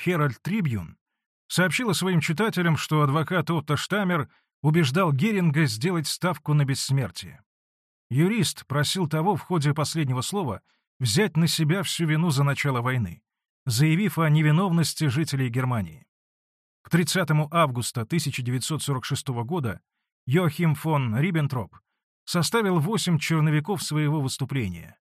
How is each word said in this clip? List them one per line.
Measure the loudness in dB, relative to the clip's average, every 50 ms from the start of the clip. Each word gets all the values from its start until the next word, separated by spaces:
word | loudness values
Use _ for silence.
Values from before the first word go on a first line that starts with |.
| -2
Herald | 0 0 2 0 0 -2 -4 -6
Tribune» | -4 -2 -2 0 0 -2 -4 -6 -8 -14 _ _ _ _ _ _ _ _ _ _ -6
сообщила | 0 0 2 2 2 0 0 0 0
своим | 0 0 2 2 2
читателям, | 2 0 0 0 0 -2 0 0 2 2 2
что | 0 0 0 2 2 4
адвокат | 4 2 0 0 0 0 -2 0 0
Отто | -2 -2 0 -2 -2 -2
Штамер | -2 -2 -2 0 0 0 0 0 -2 -4 _ _ _ _ _ _ 0
убеждал | 2 4 4 4 4 2 2 2 2 2
Геринга | 2 2 2 2 2 2 2 4 2 2 0
сделать | 0 -2 -2 0 0 0 -2 -4
ставку | -6 -2 -2 -2 -2 -2 -2 0 2
на | 2 2
бессмертие. | 2 0 -2 -2 0 0 0 0 -2 -6 -10 -14 -16 -16 -20 _ _ _ _ _ _ _ _ _ _ _ _ _ -4
Юрист | 0 2 2 2 2 2 0 0 -2 -6 -8
просил | -4 -2 -2 0 0 0 -2 -2 -2
того | -2 0 0 0 0
в | -2
ходе | -2 -2 -2 0 2 2 0
последнего | 0 -2 -4 -2 -2 -2 0 -2 -2
слова | -4 -4 -4 -4 -4 -4 -6 -8 _ _ _ _ _ _ _ -4
взять | -2 0 2 2 2 2 2 2
на | 2
себя | 2 2 2 2 2 0 0 -2
всю | -4 -4 -2 0 0
вину | 2 2 2 2
за | 2 2 2
начало | 2 0 0 -2 -2 -2 0
войны — | 0 0 -2 -2 -2 -4 -6 -12 _ _ _ _ _ _ _ _ -6
заявив | -2 2 2 4 4 4 2 2 0 0 0
о | 2 4
невиновности | 4 4 4 4 4 4 4 2 2 2 0 0 -2 -2 -2 0
жителей | 0 0 -2 -2 -2 -2 -2 -2
Германии. | -2 -2 -2 -2 -2 -2 -4 -6 -10 -18 -20 _ _ _ _ _ _ _ _ _ _ _ _ _ _ _ _
К | -2
тридцатому | 0 0 0 2 0 0 0 2 2 0 0 0 2
августа | 2 2 2 0 -4 -6 -4 -4 -6 -6
тысяча | -2 -2 -2 -2 -2 -4 -4
девятьсот | -4 -4 -4 -4 -4 -4 -6 -6
сорок | -4 -4 -4 -4 -4
шестого | -6 -6 -6 -4 -6 -6 -6 -4
года | -4 -4 -4 -4 -4 -6 -8 _ _ _ _ _ _ _ _ -4
Йоахим | 0 2 4 4 2 2 2 2 2 2
фон | 0 0 0 0 0 0 0 0 0
Риббентроп | 0 0 0 0 -2 -2 -2 -4 -6 -8 _ -20 _ _ _ _ _ _ _ _ -10
составил | -4 -2 -2 0 2 2 2 2 4 2 2
восемь | 2 2 0 -2 0 0 0 0
черновиков | 0 0 0 2 2 2 2 0 0 -2 -4 -4 -4
своего | -4 -2 0 0 0 0 0
выступления. | -2 -2 -4 -6 -6 -4 -4 -4 -4 -4 -6 -8 -14 -18 -20 _ _